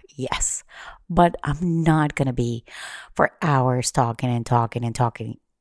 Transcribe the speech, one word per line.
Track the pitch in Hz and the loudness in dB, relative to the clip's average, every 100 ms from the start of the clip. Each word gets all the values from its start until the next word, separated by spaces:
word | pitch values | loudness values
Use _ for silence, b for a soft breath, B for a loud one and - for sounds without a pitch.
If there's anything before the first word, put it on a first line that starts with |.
| - | -16
yes. | 139 127 - - - - B B B - | -8 -6 -2 -4 -6 -12 B B B -2
But | 170 170 - | 4 4 2
I'm | - 143 180 165 | -4 -2 0 2
not | 160 156 147 - | 4 4 2 0
gonna | 135 | -2
be | 123 120 117 - B B B B | 0 -2 -4 -10 B B B B
for | - - - | 0 0 2
hours | 160 135 127 123 - | 2 2 4 2 0
talking | - 117 113 127 | 0 0 0 -2
and | 120 113 | -2 2
talking | 120 117 120 | 2 2 -2
and | 117 110 | -4 0
talking. | 117 - 113 - _ _ | 0 -2 -10 -12 _ _